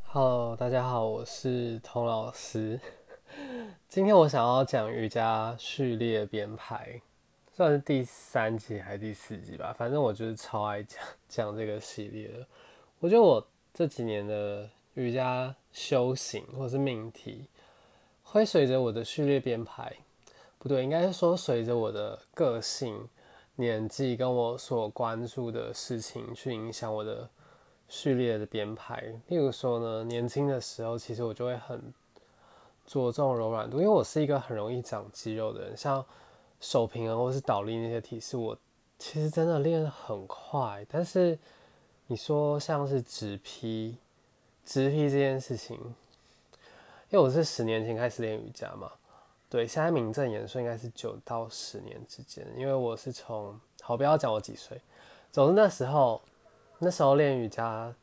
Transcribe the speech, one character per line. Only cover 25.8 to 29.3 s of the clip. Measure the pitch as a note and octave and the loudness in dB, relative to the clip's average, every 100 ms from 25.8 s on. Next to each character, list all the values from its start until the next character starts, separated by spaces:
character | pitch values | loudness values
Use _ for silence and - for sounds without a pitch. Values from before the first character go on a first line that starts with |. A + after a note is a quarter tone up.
| - A#2 | -6 -6
情 | - A#2 A2 A#2 | -6 -10 -12 -8
去 | C3 | -6
影 | A2+ A2+ | -6 -6
响 | A2 A2+ | -6 -4
我 | G#2+ | -4
的 | G#2+ A2 A#2 _ - - _ _ _ | -4 -8 -10 _ -20 -20 _ _ _
序 | - D3 B2+ | -4 0 2
列 | A#2+ A2 | 2 0
的 | G#2 | -2
编 | A2 G#2 | -4 -4
排。 | A2+ - A#2 A2 A2+ | -8 -10 -10 -10 -14
例 | - | -2